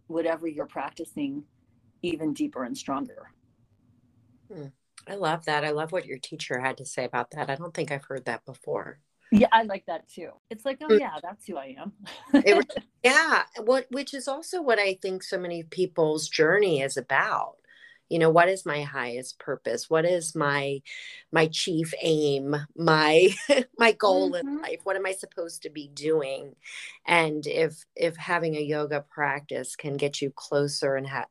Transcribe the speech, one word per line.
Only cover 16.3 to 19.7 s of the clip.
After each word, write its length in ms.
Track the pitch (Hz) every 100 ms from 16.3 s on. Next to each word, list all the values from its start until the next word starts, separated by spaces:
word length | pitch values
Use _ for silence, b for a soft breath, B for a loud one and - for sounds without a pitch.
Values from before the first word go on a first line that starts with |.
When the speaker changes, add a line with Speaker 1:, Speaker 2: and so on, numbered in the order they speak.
| - 156 196 196 147
Speaker 2:
is 140 | 139 135
about. 580 | 120 139 208 147 - - _ B B B -
You 80 | 165
know, 100 | 160
what 220 | 165 175
is 160 | 190 170
my 160 | 147
highest 560 | 143 139 120 123 127 -
purpose? 500 | - 131 -